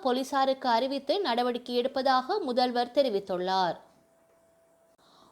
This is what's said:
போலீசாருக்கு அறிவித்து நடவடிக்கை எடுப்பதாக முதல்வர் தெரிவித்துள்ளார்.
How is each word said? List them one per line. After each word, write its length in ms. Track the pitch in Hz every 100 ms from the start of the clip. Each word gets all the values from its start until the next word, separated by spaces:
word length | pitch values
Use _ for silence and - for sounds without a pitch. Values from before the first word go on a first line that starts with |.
| 269
போலீசாருக்கு 640 | 247 262 277 269 269 262 226
அறிவித்து 400 | 262 277 269 370 339
நடவடிக்கை 500 | 233 247 240 247 247
எடுப்பதாக 580 | 254 - 269 262 254 415 302
முதல்வர் 460 | 240 247 240 247 202
தெரிவித்துள்ளார். 800 | 240 196 196 180 180 190 175 - - _ _ _ _ _ _ _ _ _ _ _ _ - -